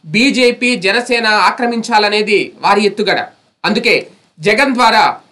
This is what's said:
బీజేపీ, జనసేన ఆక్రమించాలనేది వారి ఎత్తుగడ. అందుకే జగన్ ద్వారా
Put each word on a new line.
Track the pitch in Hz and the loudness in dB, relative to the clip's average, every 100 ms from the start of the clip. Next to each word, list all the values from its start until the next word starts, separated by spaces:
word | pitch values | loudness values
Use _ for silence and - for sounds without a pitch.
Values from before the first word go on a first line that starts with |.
| 156 | -4
బీజేపీ, | 156 262 240 247 240 247 240 | 0 0 2 0 2 -2 -2
జనసేన | 185 220 247 240 226 | 0 -2 -2 -2 0
ఆక్రమించాలనేది | 214 190 208 240 233 226 220 208 208 208 202 127 - | 2 2 0 -4 -4 0 0 2 0 0 0 -2 -4
వారి | 165 202 | 0 2
ఎత్తుగడ. | 208 196 190 165 - _ _ _ 170 | 0 -2 -2 -2 -4 _ _ _ -4
అందుకే | 214 240 156 - _ _ _ | -2 0 -2 -4 _ _ _
జగన్ | 160 220 277 | -2 0 0
ద్వారా | 247 240 220 156 - _ | 2 2 4 0 -2 _